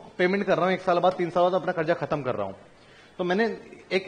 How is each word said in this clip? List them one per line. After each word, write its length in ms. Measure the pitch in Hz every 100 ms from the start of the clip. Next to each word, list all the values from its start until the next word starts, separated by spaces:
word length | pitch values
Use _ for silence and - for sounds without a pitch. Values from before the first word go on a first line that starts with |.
| - -
पेमेंट 280 | 180 202 196
कर 120 | 160
रहा 80 | 180
हूं, 80 |
एक 80 | 185
साल 180 | - 175
बाद, 140 | 175 185
तीन 120 | 175
साल 140 | 175
बाद 180 | 180 185
अपना 100 | 160
कर्जा 220 | 175 156
खत्म 300 | 170 147 151
कर 120 | 131 104
रहा 100 | 98
हूं, 60 | 98 - - - - - -
तो 60 |
मैंने 220 | 180 185 226 - - - -
एक 160 | 190